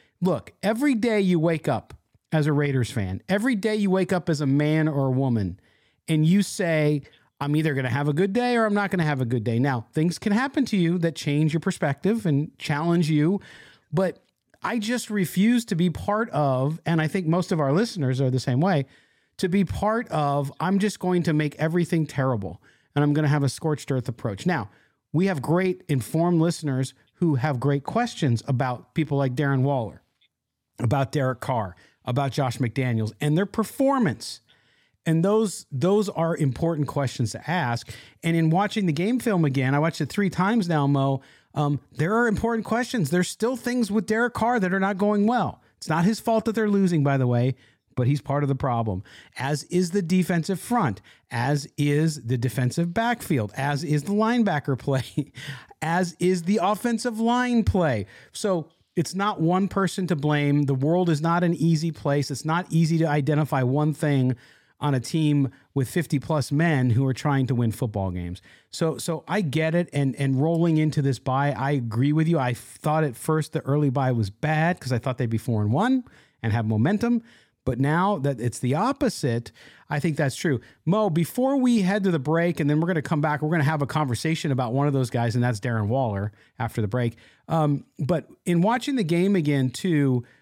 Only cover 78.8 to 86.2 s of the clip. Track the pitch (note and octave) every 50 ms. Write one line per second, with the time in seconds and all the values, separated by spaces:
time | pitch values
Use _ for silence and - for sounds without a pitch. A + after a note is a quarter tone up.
78.8 | G#3 C4 C#4 - D4+ A3 - - - B2+ A#2 A#2 A#2 - _ - - - - -
79.8 | - - D3+ D3 - E3 C#3+ - D3 C3+ - - - E3+ C3+ A2+ - - - _
80.8 | - D#3 F#3+ A3 G#3+ G3 D3+ E3+ E3 - - B3 B3+ C4+ C#4+ C#4 B3+ B3 A#3+ A3
81.8 | F#3+ F3+ G3+ G#3+ F#3+ F#3+ E3+ D3+ B2+ D3 D#3+ E3 E3+ F3 E3 - D3+ C#3+ D3+ D#3
82.8 | E3+ F3 F#3 D#3 - - E3 D3 D3+ D3+ D3+ C#3 D3+ D3+ F3 E3 C3 D#3 D#3+ D3
83.8 | C#3+ - - D#3 D3+ B2+ A#2 - - D#3+ D#3+ - - D3+ C3 B2+ B2+ A2+ B2 C#3
84.8 | C#3+ D3 C3+ C3+ B2+ - - A#2+ A#2+ A#2 G#2 B2 A#2+ B2 A#2 G2+ - B2 A#2 A2
85.8 | G#2 G2 A#2+ C3+ C3 A2+ G2+ G2